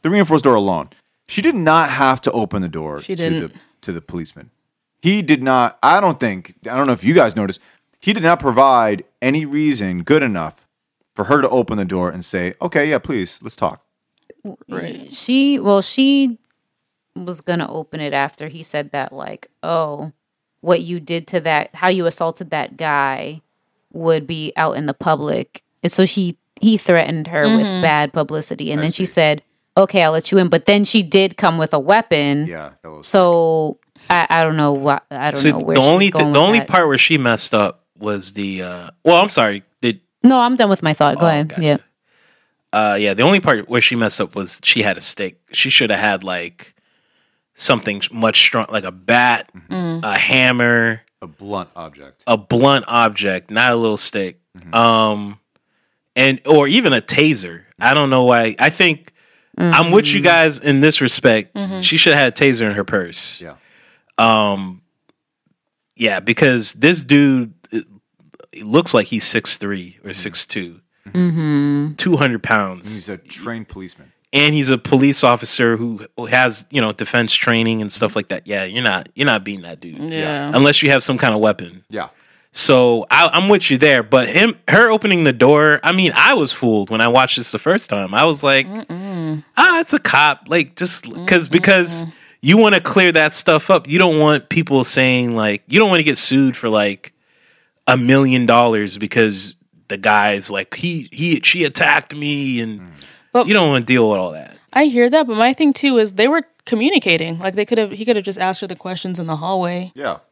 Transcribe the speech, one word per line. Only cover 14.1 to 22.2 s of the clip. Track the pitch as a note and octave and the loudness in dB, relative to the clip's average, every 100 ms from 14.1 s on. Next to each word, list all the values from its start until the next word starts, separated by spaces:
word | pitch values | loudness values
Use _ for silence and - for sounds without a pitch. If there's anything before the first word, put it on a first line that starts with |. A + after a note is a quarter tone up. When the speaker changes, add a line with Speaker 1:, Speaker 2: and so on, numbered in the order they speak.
| _ _ - G#3 - _ | _ _ -20 -20 -20 _
Speaker 2:
Right. | F#3 E3+ D#3+ - | -12 -12 -14 -18
Speaker 3:
She, | - - C4 C#4 C#4 | -16 -4 0 0 0
well, | G3+ G3+ | 0 0
she | F#3+ - C4+ C#4 C4+ A3+ _ _ _ _ _ _ _ - | 0 -2 2 2 0 -4 _ _ _ _ _ _ _ -14
was | F3+ E3+ | -12 -12
gonna | - E3+ - | -6 -4 -4
open | - - D#3 | -10 -12 -10
it | D3 | -6
after | C#3+ C#3 - D3+ | -4 -4 -6 -16
he | D#3 | -16
said | D#3+ D3+ D3 | -10 -10 -8
that, | C#3+ C3+ | -8 -10
like, | C3+ - - - _ | -12 -16 -16 -20 _
"Oh, | D#3+ E3 D#3 D3 D3+ _ _ _ _ _ | -4 -4 -4 -8 -14 _ _ _ _ _
what | E3 F3 | -2 -2
you | E3+ F3 | -2 -10
did | D3 E3+ D#3+ | -8 -8 -6
to | F3+ | -6
that, | D#3+ D3+ - - | -2 -2 -2 -2
how | F3+ | 0
you | F#3 E3+ | 0 -2
assaulted | - | -2